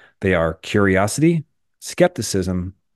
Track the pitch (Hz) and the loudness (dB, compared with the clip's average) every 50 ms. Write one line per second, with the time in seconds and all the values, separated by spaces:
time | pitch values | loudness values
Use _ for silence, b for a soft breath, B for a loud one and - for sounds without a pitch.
0 | b b b b - 95 92 82 82 82 80 - - - - 104 101 98 95 92 | b b b b 0 0 2 2 0 -2 -4 -6 -6 -2 0 2 2 4 4 2
1 | 101 107 - 139 151 170 170 160 - _ _ _ _ _ _ _ - - - - | 2 0 0 0 0 2 2 0 -4 _ _ _ _ _ _ _ -18 -6 0 2
2 | 180 175 - - 110 - - 95 87 92 90 90 90 95 - _ _ _ _ | 2 2 0 -4 -6 -4 -2 -2 -2 -2 -4 -4 -4 -8 -10 _ _ _ _